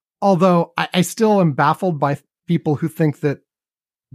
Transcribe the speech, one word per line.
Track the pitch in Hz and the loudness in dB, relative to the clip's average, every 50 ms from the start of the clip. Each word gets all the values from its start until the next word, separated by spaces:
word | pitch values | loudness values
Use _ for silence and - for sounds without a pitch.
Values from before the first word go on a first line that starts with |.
| _ _ _ - - | _ _ _ -2 0
Although | 202 196 160 185 190 175 170 170 - _ - | 2 2 4 4 4 4 2 0 -2 _ -6
I, | 165 - - | -6 -2 0
I | 185 170 | -2 -2
still | - - - 226 214 214 196 | -2 -2 -2 0 2 2 2
am | 185 165 139 | 2 0 0
baffled | 123 147 147 156 - - 185 170 139 | 0 0 0 0 0 -2 -4 -4 -2
by | 147 139 143 - _ _ _ _ _ | -2 -2 -4 -4 _ _ _ _ _
people | - 170 165 - 165 147 | -4 -4 -2 -2 -2 -4
who | 131 165 160 | -2 -4 -6
think | - - 165 151 143 - | -4 -2 -2 -2 -2 -2
that | - 147 135 - _ _ _ _ _ _ _ _ _ _ _ _ _ _ - | -4 -6 -6 -6 _ _ _ _ _ _ _ _ _ _ _ _ _ _ -20